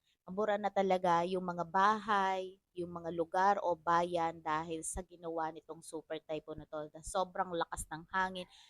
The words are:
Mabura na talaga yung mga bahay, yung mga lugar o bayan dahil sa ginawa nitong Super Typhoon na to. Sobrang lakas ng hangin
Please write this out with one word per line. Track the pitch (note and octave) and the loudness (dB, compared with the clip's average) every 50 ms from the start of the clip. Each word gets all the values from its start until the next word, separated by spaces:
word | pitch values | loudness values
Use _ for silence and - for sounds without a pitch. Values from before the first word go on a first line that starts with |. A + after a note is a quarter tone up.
| _ _ _ _ _ | _ _ _ _ _
Mabura | - F#3 G3+ G#3+ G#3+ G3+ | -10 -4 -2 0 0 0
na | G3+ G#3 G3 - | 0 0 0 2
talaga | G3 G3 F#3+ F#3 F#3 F#3 F3+ E3+ E3+ F3 F#3 | 2 4 4 4 4 4 4 4 4 2 2
yung | F#3+ F3+ F#3 | 0 -2 -2
mga | F3+ F3 F3 E3+ E3 | -2 -4 -4 -4 -2
bahay, | D#3+ F#3+ G3 G#3 A3 G#3+ G3 A3 G#3 G3 F#3+ F#3+ F#3+ F#3+ F#3+ F#3 F#3+ - _ _ - | 2 4 4 4 4 2 2 2 2 2 2 2 0 -2 -4 -6 -10 -16 _ _ -8
yung | F3+ E3+ F3 F3 | -8 -6 -6 -6
mga | E3+ E3+ E3 E3+ | -8 -6 -4 -2
lugar | E3+ E3 E3 - F#3 F#3 G3+ G3+ - - | -2 -2 0 2 4 6 6 6 4 2
o | F3 F3 D#3+ | 0 0 0
bayan | D#3 E3+ E3+ E3+ F3 F3+ F3 E3+ E3 E3 E3 E3+ E3 | 2 2 4 4 4 2 0 0 0 0 -2 -4 -4
dahil | D#3+ D#3 D#3 E3 F3 E3 D#3+ D#3+ | -2 -2 -2 -2 -2 -6 -6 -6
sa | - - F#3+ F3+ | -6 -6 -8 -8
ginawa | - F3+ E3+ F3 E3 E3 E3 D#3+ D#3+ D#3+ | -10 -12 -12 -8 -6 -4 -4 -4 -4 -6
nitong | D#3 - - D#3 E3 D#3+ | -8 -14 -16 -16 -16 -14
Super | - - D#3 - - D#3+ D#3 - | -12 -10 -10 -8 -8 -8 -8 -6
Typhoon | - D#3+ D3+ - D#3 D3+ D3+ D3+ | -6 -6 -6 -6 -8 -12 -12 -12
na | - | -10
to. | - D3+ D3+ D3+ - D#3+ D#3 | -8 -8 -8 -8 -12 -14 -10
Sobrang | - - G3 F#3 F#3 F3+ G3 F#3 F#3 F3 | -6 -2 -2 -2 -2 -2 -4 -2 -2 0
lakas | E3 D#3+ - F3 - - - - | -2 -2 -2 -4 -10 -10 -8 -10
ng | D#3 E3+ - | -12 -10 -4
hangin | - F#3+ F#3 F#3+ F#3+ F3+ F3+ - - - - - | 0 0 0 0 -2 -6 -10 -12 -14 -20 -20 -20